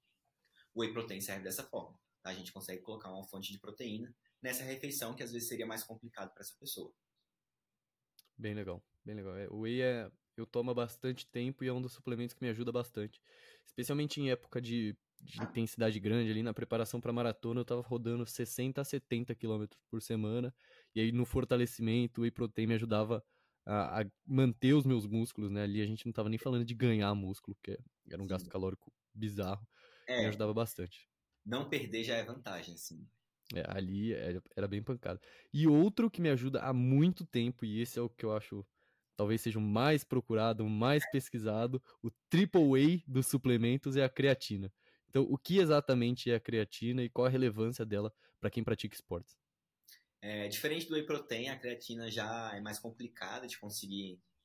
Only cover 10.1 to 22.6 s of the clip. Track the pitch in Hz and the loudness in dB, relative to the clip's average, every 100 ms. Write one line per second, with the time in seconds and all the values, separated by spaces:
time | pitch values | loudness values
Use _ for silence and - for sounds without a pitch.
10.1 | - _ - 113 120 123 120 120 - 131 | -16 _ -14 -6 -2 -2 -2 -4 -4 -6
11.1 | 127 - 120 123 135 127 127 127 - 127 | -6 -8 -6 -6 -4 -4 -4 -6 -8 -6
12.1 | 117 120 - 123 110 120 123 120 107 104 | -4 -4 -6 -4 -2 -2 -2 -2 -6 -8
13.1 | - _ - - - _ - 123 143 147 | -10 _ -20 -20 -20 _ -8 -2 -2 -2
14.1 | - 139 123 - 123 117 117 107 104 _ | -2 0 0 -2 -6 -2 -2 -2 -4 _
15.1 | _ - - 110 117 110 - 110 107 104 | _ -16 -10 -6 -2 -2 0 0 2 0
16.1 | 117 113 107 117 110 120 117 110 120 120 | 2 2 0 -2 -4 -2 -2 -2 -4 -2
17.1 | 117 120 - 117 123 117 123 120 120 117 | 0 0 -2 -2 -2 -2 -2 -2 -4 -2
18.1 | 120 113 - 117 - 131 135 139 139 - | -2 -4 -4 -6 -2 -2 -2 -4 -4 -2
19.1 | 117 120 113 113 107 107 _ - 113 - | -2 -2 -4 -2 -2 -4 _ -10 -8 -4
20.1 | 113 107 117 123 - _ - _ 110 113 | -2 0 0 -4 -8 _ -20 _ 0 2
21.1 | 120 120 131 120 123 120 - 110 120 120 | 4 2 0 2 4 2 0 2 2 2
22.1 | - 117 117 117 - | 0 -2 0 -4 0